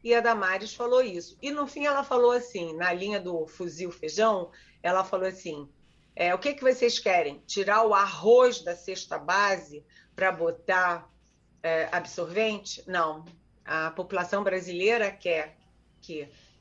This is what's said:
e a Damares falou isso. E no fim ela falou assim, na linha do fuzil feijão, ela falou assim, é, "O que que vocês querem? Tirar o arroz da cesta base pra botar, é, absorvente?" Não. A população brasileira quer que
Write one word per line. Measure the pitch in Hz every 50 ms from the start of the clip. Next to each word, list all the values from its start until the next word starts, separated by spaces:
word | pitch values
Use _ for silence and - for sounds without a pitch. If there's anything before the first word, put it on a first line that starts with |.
e | - 233 233
a | 233
Damares | 220 233 226 214 190 185 185 190 214 220 -
falou | - 240 240 247 254
isso. | 262 220 180 175 170 - - _
E | - 285
no | 294 294 285
fim | 269 - 294 285
ela | 294 277 277 277
falou | - 262 240 240 240
assim, | 247 247 240 - - 190 170 165 156
na | 160 175 180
linha | 175 180 190 208 208 196
do | 175 180 175 160 156
fuzil | 160 - - 180 170 156 165 185 175
feijão, | - - - 156 151 202 220 226 208 185 170 170 - - - - _ _
ela | - 175 185 190
falou | 190 - - 185 185
assim, | 190 185 190 - 170 151 147 143 143 _ _ _ _ _ _ _ _ _
é, | - 175 175 180
"O | 180
que | - 285
que | 285 285
vocês | 254 254 254 254 240 233 220 -
querem? | - 202 185 175 156 143 143 - -
Tirar | - - 202 190 196 208 220 226
o | 214 208
arroz | 196 202 190 170 151 165 214 240 247 254 247 220 -
da | - 175 175
cesta | - - - 185 - - - 165 151
base | 143 160 180 196 208 202 196 180 147 147 147 147 - _ _ - - _ _
pra | - 190 190
botar, | 170 160 170 170 170 - - - 185 185 185 180 175 170 - - _ _ _ _ _ _ _ _ _ _
é, | - 165 165 160 156 -
absorvente?" | 180 175 175 - - 180 170 160 175 208 220 220 214 202 - - - - -
Não. | 185 185 175 165 156 156 160 165 170 - _ _ _ _ _ -
A | - 156 160 160 160
população | 160 190 180 - 196 185 180 - 208 202 208
brasileira | 190 185 185 180 185 175 175 190 214 233 233 214 196
quer | 190 - - 180 165 156 151 156 - _ _ _ _ _ _ _ _ _
que | - - 160 151 143 143 - - - _ _ _